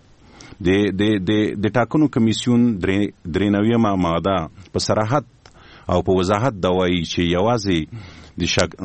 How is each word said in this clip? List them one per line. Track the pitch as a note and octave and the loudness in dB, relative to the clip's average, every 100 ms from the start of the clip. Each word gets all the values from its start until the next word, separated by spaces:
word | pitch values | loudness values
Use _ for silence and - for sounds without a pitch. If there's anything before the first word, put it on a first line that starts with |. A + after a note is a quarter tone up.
| - - - - - - | -20 -20 -20 -20 -20 -4
د، | F2+ G2 G#2 F#2+ | 0 2 2 0
د، | G#2+ G#2 F2+ | 0 0 0
د، | G#2+ G2+ D#2 | 0 0 0
د | G#2 | 0
ټاکنو | B2 A#2 D#3 D3 | 0 0 2 2
کمیسیون | B2 A2+ G#2 B2 A#2+ A#2+ G2+ | 2 0 0 0 2 2 0
درې، | F2+ G2 G2+ - | -2 0 -2 -6
درې | - D2+ G#2 | -6 0 0
نوي | G2+ A2 A#2 | 2 2 2
ماده | A2 G2 E2+ E2+ F#2 F#2 D#2 - - | 2 2 0 0 0 -2 -4 -12 -10
په | F#2 | -4
صراحت | - G#2 G#2+ C#3 - _ - - - - - | 0 0 0 -2 -4 _ -20 -20 -20 -14 -2
او | F2+ | 0
په | F2 F#2 | 2 2
وضاحت | F#2 G#2 C3 G2 | 2 0 0 0
دا | F#2 F#2 | 0 2
وایي | F2+ F2+ | 2 0
چې | E2 - E2+ | -2 -2 0
یوازې | F2 G#2+ A#2+ G2 E2 D2+ G#2+ - - - - | 2 0 0 0 -2 -4 -10 -18 -20 -16 -6
د | |
شک-، | E2+ - F2 - | -2 0 -2 -4